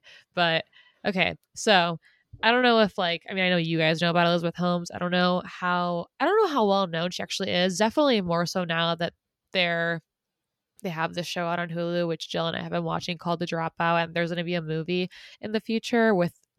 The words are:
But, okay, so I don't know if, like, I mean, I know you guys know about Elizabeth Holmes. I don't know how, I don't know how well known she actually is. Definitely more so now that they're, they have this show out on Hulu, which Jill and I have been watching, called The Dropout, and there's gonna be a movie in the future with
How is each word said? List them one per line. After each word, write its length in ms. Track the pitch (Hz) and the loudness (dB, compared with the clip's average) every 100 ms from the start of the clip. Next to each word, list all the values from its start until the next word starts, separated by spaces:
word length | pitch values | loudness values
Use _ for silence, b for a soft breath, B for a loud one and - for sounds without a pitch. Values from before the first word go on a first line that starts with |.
| B B B - | B B B -2
But, 280 | 170 165 - b b b - | 0 0 -4 b b b -4
okay, 300 | 185 117 160 _ | 0 -2 -2 _
so 460 | - - 190 170 165 b b b - | -4 4 4 4 -2 b b b -2
I 100 | 220 | 2
don't 120 | 247 | 4
know 160 | 247 226 | 6 6
if, 180 | 202 - | 4 0
like, 260 | 175 170 - | -2 -4 -4
I 40 | |
mean, 100 | 190 | 0
I 60 | 180 | 2
know 80 | 180 | 2
you 200 | 165 165 | 2 2
guys 220 | 160 160 | 2 2
know 80 | 170 | 2
about 180 | 170 170 | 4 4
Elizabeth 280 | 175 170 165 | 2 0 -2
Holmes. 340 | 175 175 175 | 0 0 -4
I 60 | 190 | -6
don't 120 | 180 | -2
know 300 | 180 180 180 180 | 2 2 0 -4
how, 640 | - 180 180 175 175 - - | -6 -2 0 0 -4 -6 -2
I 40 | 294 | 2
don't 160 | 427 | 4
know 60 | 392 | 2
how 120 | 277 208 | 2 2
well 220 | 196 185 | 2 0
known 240 | 165 175 | -2 -4
she 120 | - | -6
actually 260 | 175 - 196 | -8 -6 -2
is. 260 | 180 185 180 | 0 2 2
Definitely 440 | 220 302 285 226 | 2 4 4 2
more 240 | 175 170 170 | 0 -2 -2
so 180 | 190 | -4
now 320 | 170 165 165 165 | -2 -2 0 -2
that 180 | 170 - _ _ _ | -4 -8 _ _ _
they're, 500 | 185 175 170 170 165 - _ _ _ _ _ _ _ | -2 0 0 -2 -4 -10 _ _ _ _ _ _ _
they 60 | 196 | -8
have 240 | 160 165 175 | -4 -4 -4
this 120 | 170 | -6
show 180 | 180 170 | -4 -4
out 120 | 175 | -4
on 100 | 175 | -4
Hulu, 380 | 170 170 175 170 | -6 -4 -2 -2
which 220 | 165 - | -4 -6
Jill 180 | 175 165 | -4 -4
and 100 | - | -4
I 40 | |
have 100 | 165 | -4
been 120 | 170 170 | -4 -4
watching, 320 | 165 - 170 | -4 -6 -6
called 220 | 175 170 | -4 -4
The 80 | 175 | -4
Dropout, 560 | 165 165 - 170 170 165 | -4 -4 -2 0 0 0
and 80 | 170 | -2
there's 160 | 170 | -4
gonna 120 | 170 170 | -4 -4
be 100 | 175 | -4
a 60 | |
movie 480 | 156 160 160 180 180 B B B | -4 -4 -2 -2 -4 B B B
in 100 | 214 | -6
the 60 | 214 | -6
future 540 | - 220 - 233 226 190 | -2 -4 0 2 4 4
with 180 | 175 - _ | 0 -4 _